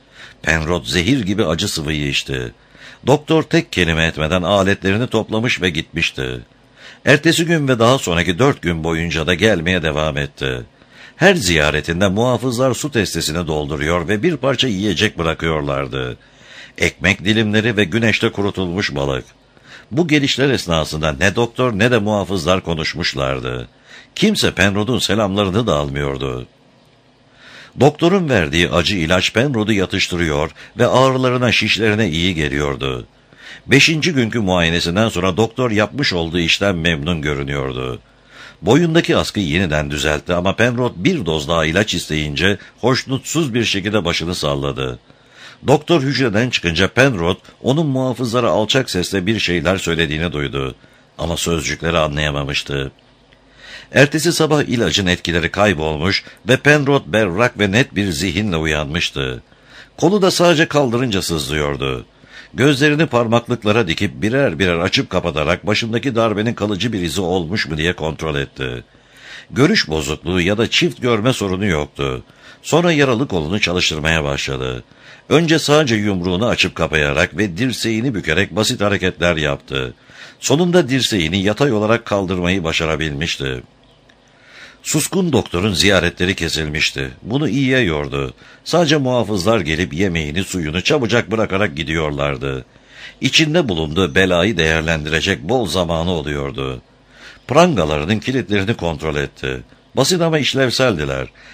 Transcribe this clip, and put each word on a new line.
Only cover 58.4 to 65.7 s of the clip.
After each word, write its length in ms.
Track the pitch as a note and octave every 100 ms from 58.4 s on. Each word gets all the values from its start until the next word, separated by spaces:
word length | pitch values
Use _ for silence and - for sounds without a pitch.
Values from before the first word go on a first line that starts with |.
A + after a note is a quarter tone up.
| G#2+ E2
uyanmıştı. 840 | D#2+ D2+ D2+ D#2+ - D2 C2 B1+ - _ - - - -
Kolu 260 | D#3+ G#3
da 80 | F3+
sadece 360 | - F3 D3+ D#3+
kaldırınca 540 | D3 C3+ A#2 B2+ G2
sızlıyordu. 840 | D#2+ E2 C2+ D2+ D2 C#2 C2+ B1+ - _ - - -
Gözlerini 520 | D2+ C3+ C3+ D3+ D3 E3
parmaklıklara 840 | A#2+ A#2 A#2 - A#2+ G#2+ G#2+ G2
dikip 340 | D#2+ G2+ C2+
birer 360 | F#2+ C3 C3+ D#2
birer 200 | F#2 E2+
açıp 320 | F2+ - B2
kapatarak 560 | F#2 E2+ D2+ D2+ A2
başındaki 480 | E2